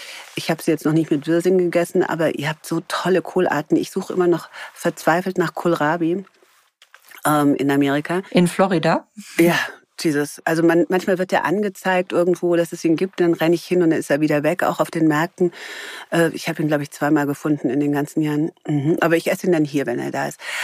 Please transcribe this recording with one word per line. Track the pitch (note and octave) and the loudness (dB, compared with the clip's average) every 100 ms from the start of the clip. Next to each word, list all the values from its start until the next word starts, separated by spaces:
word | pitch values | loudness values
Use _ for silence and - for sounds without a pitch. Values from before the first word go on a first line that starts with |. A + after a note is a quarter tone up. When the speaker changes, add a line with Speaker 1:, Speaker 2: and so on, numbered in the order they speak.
| - - - | -18 -18 -16
Speaker 1:
ich | - - | -8 -4
hab | D#3 | -4
sie | - | -2
jetzt | D3+ | 0
noch | D3+ | 2
nicht | D#3+ D#3+ | 0 0
mit | D3+ D#3 | -2 0
Wirsing | E3+ F#3 F#3 | 0 2 2
gegessen, | F3 E3+ E3+ F#3 | 2 0 0 0
aber | - E3 D#3 - | 0 0 -2 -2
ihr | D3 | -6
habt | D#3 - | -6 -6
so | E3 - | -6 -4
tolle | - F3+ F3+ | -4 0 0
Kohlarten. | - F#3+ F3+ D3 - D#3 | 0 -2 0 -2 0 0
Ich | - | 0
suche | F#3+ F#3 | -6 -4
immer | - F4+ | 0 2
noch | E4+ - - - | 0 -2 -16 -18
verzweifelt | - F3 - - E3+ F#3 F#3 | -6 -6 -2 0 0 0 -2
nach | E3 | -2
Kohlrabi, | - F3 E3 D3+ E3+ E3 F#3 F#3+ _ _ _ _ _ _ - - - | -2 0 0 0 0 0 -2 -6 _ _ _ _ _ _ -20 -20 -6
ähm, | D3 D3+ C#3+ | 0 2 4
in | C#3 C#3 | 2 2
Amerika. | C#3+ C#3+ C#3+ D3+ F3+ - | 2 2 0 -2 -4 0
Speaker 2:
In | F3+ F3 | 2 2
Florida? | - F#3 E3+ D#3+ - - G#3+ - - | 2 2 2 2 0 -4 -18 -4 2
Speaker 1:
Ja, | E3+ D#3+ - - _ - | 4 2 -2 -8 _ -6
Jesus. | E3 C#3+ D3 - | -2 0 -2 -4
Also | - E3 | -2 2
man, | E3 E3+ - | 4 4 2
manchmal | F3+ - F3+ | 0 0 -2
wird | F#3 | 0
der | - | 0
angezeigt | - G3+ G#3 - F#3+ F#3 F#3 | 0 0 -2 -4 0 0 0
irgendwo, | F3 F3 F3 F3 | 0 2 2 2
dass | E3+ E3+ | 2 0
es | E3+ | -2
ihn | E3 | 0
gibt, | D#3 F#3+ - | 2 0 0
dann | E3+ | 2
renn | E3 D#3+ | 2 2
ich | E3+ | 0
hin | - F3+ | 0 2
und | E3 | 2
dann | D#3+ | 2
ist | - | 0
er | D3 | 0
wieder | D#3 D3 | 2 2
weg, | D3+ F3+ | 0 0
auch | D3+ D#3 | 0 0
auf | D3+ | -2
den | E3 D#3+ | 0 2
Märkten. | D3+ E3+ - F3+ - - - - - - | 2 0 0 -2 -2 -14 -14 -14 -16 -4
Äh, | E3 E3 | 0 0
ich | - - | -2 -6
hab | D#3+ | -2
ihn, | D3+ | 0
glaub | D3 | 0
ich, | C#3+ | -2
zweimal | - D3 D3+ C#3+ | -4 2 2 2
gefunden | C#3 D#3 D3 C#3 | -2 -2 0 0
in | C#3 | 0
den | D3 | 0
ganzen | D3 C#3+ D#3 | -2 -2 -2
Jahren. | D3+ D3 D#3+ - - | -2 0 -2 -6 -2
Mhm. | D3 C#3+ F3+ | 0 2 2
Aber | D#3+ E3 | 2 2
ich | G3 | 0
esse | G3 F#3+ | -2 2
ihn | |
dann | D#3+ | 2
hier, | D3+ C#3+ C3 | 2 -2 -2
wenn | B2+ | -4
er | C3+ | -4
da | C3+ C#3+ | -6 -6
ist. | - - - | -8 -10 -8